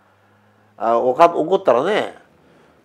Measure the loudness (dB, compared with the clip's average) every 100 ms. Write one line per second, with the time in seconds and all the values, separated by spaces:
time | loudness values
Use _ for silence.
0 | _ _ _ _ _ _ _ -8 -2 0
1 | 0 2 2 2 -2 -2 0 0 0 -4
2 | -6 -10 _ _ _ _ _ _